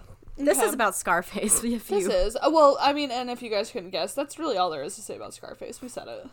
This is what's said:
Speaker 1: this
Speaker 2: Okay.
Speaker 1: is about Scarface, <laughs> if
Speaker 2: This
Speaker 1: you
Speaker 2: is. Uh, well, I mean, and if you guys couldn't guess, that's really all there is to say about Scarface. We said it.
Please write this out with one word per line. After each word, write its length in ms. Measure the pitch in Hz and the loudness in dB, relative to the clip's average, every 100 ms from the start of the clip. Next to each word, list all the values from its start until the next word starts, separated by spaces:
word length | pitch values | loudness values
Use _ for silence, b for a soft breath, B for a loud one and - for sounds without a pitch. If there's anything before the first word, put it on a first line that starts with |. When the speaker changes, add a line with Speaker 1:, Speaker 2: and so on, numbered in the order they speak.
| B - - - | B -20 -14 -2
Speaker 1:
this 220 | 285 - | 2 4
Speaker 2:
Okay. 80 | 440 | 2
Speaker 1:
is 80 | |
about 220 | - 208 - | 2 0 0
Scarface, 680 | - 170 180 - 214 - | 0 0 0 -2 2 2
<laughs> 0 | |
if 220 | 233 233 - | 0 -4 0
Speaker 2:
This 160 | 403 | 0
Speaker 1:
you 60 | - | 2
Speaker 2:
is. 240 | 190 196 233 | 2 2 2
Uh, 140 | 339 | 4
well, 240 | 320 285 277 | 8 8 8
I 120 | 277 | 2
mean, 200 | 294 285 | 2 -2
and 180 | 240 254 | -4 -4
if 120 | 247 | -6
you 60 | 240 | -4
guys 200 | 208 220 | -2 -2
couldn't 200 | 226 180 | -6 -6
guess, 220 | 185 185 | -4 -4
that's 220 | - 285 - | -4 -6 -4
really 200 | 320 190 | -2 0
all 120 | 180 | 0
there 140 | 151 | -2
is 140 | 151 - | -8 -10
to 60 | |
say 120 | - | -12
about 200 | 101 101 | -12 -12
Scarface. 460 | - - - - - | -14 -16 -14 -14 -14
We 80 | 247 | -12
said 200 | - - | -12 -12
it. 180 | 107 269 | -14 -16